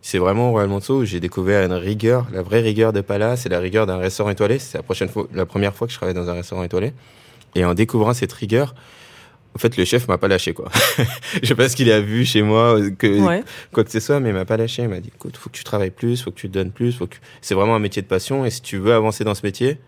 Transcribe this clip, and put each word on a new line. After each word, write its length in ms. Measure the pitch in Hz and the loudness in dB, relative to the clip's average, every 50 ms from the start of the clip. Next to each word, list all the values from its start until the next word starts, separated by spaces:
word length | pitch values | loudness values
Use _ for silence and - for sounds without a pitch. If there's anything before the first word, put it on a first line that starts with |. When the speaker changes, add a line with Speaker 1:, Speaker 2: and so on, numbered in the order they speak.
| _ | _
Speaker 1:
C'est 120 | - - 98 | -4 -2 2
vraiment 300 | 87 92 98 110 120 123 | 2 4 4 4 2 2
au 20 | |
Royal 180 | 117 110 101 98 | 2 2 2 2
Monceau 300 | 98 98 98 - 135 135 | 0 -4 -2 0 0 0
où 60 | 127 | 0
j'ai 120 | 101 104 117 | 0 -2 -4
découvert 460 | 85 87 - - 92 92 101 101 95 | -4 -4 -4 -2 0 2 2 2 2
une 80 | 90 90 | 2 0
rigueur, 540 | 92 87 95 107 107 104 113 120 127 123 123 | -2 -2 -4 -4 0 2 2 2 2 0 -2
la 120 | 92 92 92 | -6 -8 -6
vraie 180 | 90 101 117 | 0 2 2
rigueur 320 | 117 113 107 104 113 113 107 | 2 2 4 4 4 4 4
de 80 | 101 | 0
Pala, 360 | 98 - 101 101 107 113 123 | -2 -2 -2 0 0 0 0
c'est 120 | 127 123 98 | -2 -2 -2
la 100 | 90 87 | -2 -2
rigueur 280 | 90 92 90 110 110 | -2 0 0 2 2
d'un 100 | 98 92 | 2 0
restaurant 320 | 92 90 95 95 - 107 104 | -2 -2 -4 -2 -2 -2 -2
étoilé. 300 | 101 98 110 101 117 139 | 0 0 2 2 2 0
C'est 180 | 139 - - | -2 -8 -10
la 60 | - - | -10 -6
prochaine 260 | - 92 - - 90 | -6 -4 -4 -4 -4
fois, 180 | - 110 - - - | -4 -6 -6 -6 -4
la 140 | 85 92 | -4 -4
première 280 | 90 - 98 101 98 98 | -2 0 0 0 0 0
fois 120 | - - | -2 -6
que 80 | 120 - | -6 -6
je 20 | |
travaille 180 | - - 90 92 | -6 -6 -4 -4
dans 140 | 90 87 87 | -4 -4 -4
un 60 | 87 | -6
restaurant 280 | 87 90 - - 92 92 | -6 -8 -8 -8 -6 -6
étoilé. 300 | 87 90 90 95 127 147 - - - _ - - - - - - _ _ | -2 -2 -2 -2 -2 -6 -10 -20 -20 _ -20 -20 -20 -20 -20 -20 _ _
Et 100 | - 90 | 0 2
en 80 | 87 87 | 2 2
découvrant 400 | 87 110 - - 117 107 110 123 | 2 0 2 2 2 2 2 2
cette 220 | 123 - - - | 0 -2 -6 -6
rigueur, 400 | - - 101 107 120 143 127 - - - - - - - - - - - - _ _ _ _ _ | -8 -6 0 2 2 2 0 -4 -16 -20 -20 -20 -20 -20 -20 -20 -20 -20 -20 _ _ _ _ _
en 20 | - | -2
fait, 200 | - 117 117 - | -2 -2 2 2
le 60 | 90 | 0
chef 200 | 87 - 123 123 | 2 2 0 2
m'a 120 | - 92 87 | 2 -2 0
pas 100 | - 101 | 2 2
lâché, 240 | 95 92 - 87 85 | 2 2 0 -2 -6
quoi. 160 | - - - - - - - - - 123 | -6 -8 -4 0 0 0 0 2 0 -2
<laughs> 380 | 120 - - - - - 190 - | -2 -2 -8 -12 -6 -6 -4 0
Je 40 | 117 | 0
sais 60 | 143 | 2
pas 160 | - 123 131 | 4 4 2
ce 40 | 120 | 2
qu'il 140 | - 135 117 | 2 4 4
a 100 | 110 107 104 | 6 4 4
vu 240 | 101 107 117 123 | 2 0 0 0
chez 160 | 123 - 107 104 | 2 4 2 4
moi, 340 | 107 107 110 117 120 117 110 104 98 95 95 | 4 4 4 6 6 4 4 2 0 -2 0
que, 200 | - 107 98 104 | 0 2 4 4
Speaker 2:
Ouais. 240 | 101 175 170 190 247 - - - - - - | 4 4 2 0 -4 -6 -14 -20 -20 -6 0
Speaker 1:
quoi 100 | - 110 | 0 0
que 80 | - | 2
ce 80 | - 113 | 0 -6
soit, 220 | - - 147 143 | -2 0 0 0
mais 80 | 135 117 | 0 0
il 60 | 101 | -2
m'a 100 | 92 95 | -2 -2
pas 140 | 92 113 110 | -2 0 -2
lâché. 240 | 113 117 - - 120 | -2 -2 -2 -4 -4
Il 80 | 113 | -4
m'a 100 | 98 87 | -4 -6
dit, 100 | 87 113 - | -10 -14 -18
écoute, 240 | _ - - - - | _ -16 -16 -16 -14
faut 100 | - - | -16 -16
que 80 | - | -16
tu 80 | - - | -14 -10
travailles 240 | - - 104 101 92 | -4 -2 -2 -2 -2
plus, 300 | 90 - - 120 120 123 123 | -4 -4 -2 -2 -2 -2 -4
faut 80 | - | -10
que 60 | 87 - | -12 -10
tu 100 | - 98 | -12 -8
te 20 | 92 | -4
donnes 180 | 98 95 90 | -4 -4 -4
plus, 220 | 95 - 120 120 120 123 | -4 -4 -2 -2 -2 -4
faut 80 | 90 | -8
que, 100 | 90 - - _ - - - | -10 -10 -16 _ -20 -20 -16
c'est 140 | - - 98 | -6 -4 0
vraiment 200 | 92 98 110 113 | 2 2 2 2
un 40 | 110 | 2
métier 240 | 107 101 - - 98 | 0 -2 -4 -6 -4
de 40 | |
passion 380 | - - - - - 135 139 135 | -2 -2 -2 -2 -2 -2 -2 -2
et 60 | 120 | -2
si 100 | - - | -4 -6
tu 160 | - - - | -10 -8 -8
veux 160 | 98 95 107 117 | -2 2 4 4
avancer 320 | 113 110 110 107 - 110 | 4 4 2 0 -2 -2
dans 100 | 107 104 | -2 -2
ce 60 | 101 - | -2 -4
métier 360 | 104 92 - 123 131 147 151 - | -6 -4 -2 -2 -2 -2 -2 -10